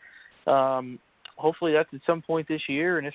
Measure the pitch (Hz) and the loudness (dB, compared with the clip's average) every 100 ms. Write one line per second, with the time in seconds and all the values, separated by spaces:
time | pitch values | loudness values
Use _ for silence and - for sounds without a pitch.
0 | - - - _ - 139 135 131 127 123 | -18 -20 -20 _ 2 4 4 0 -4 -12
1 | _ _ - - 156 170 170 151 160 135 | _ _ -20 -4 -2 0 2 2 2 -2
2 | - 165 - 165 151 156 - 139 170 175 | -2 -2 -2 -4 -2 -4 -4 -2 0 -2
3 | 143 | -4